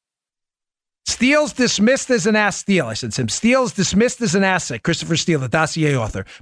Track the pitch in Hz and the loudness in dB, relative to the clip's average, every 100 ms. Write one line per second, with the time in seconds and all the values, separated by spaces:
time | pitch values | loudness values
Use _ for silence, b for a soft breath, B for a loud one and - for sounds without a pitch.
0 | _ _ _ _ _ _ _ _ _ _ | _ _ _ _ _ _ _ _ _ _
1 | - - 254 302 302 - 240 - 220 269 | -10 0 2 2 0 0 0 2 2 2
2 | - 240 196 214 208 - - 185 117 110 | 0 0 2 2 0 -2 0 0 0 -6
3 | 117 - 113 - 226 262 233 - 175 190 | -6 -4 -4 0 2 2 0 -2 0 2
4 | 240 - 214 196 190 180 - 117 - - | 0 0 -2 0 2 0 -4 -4 -2 -2
5 | 160 165 - 151 127 160 156 170 151 135 | -2 -2 0 -2 0 0 0 0 0 0
6 | 107 98 B B | -2 -6 B B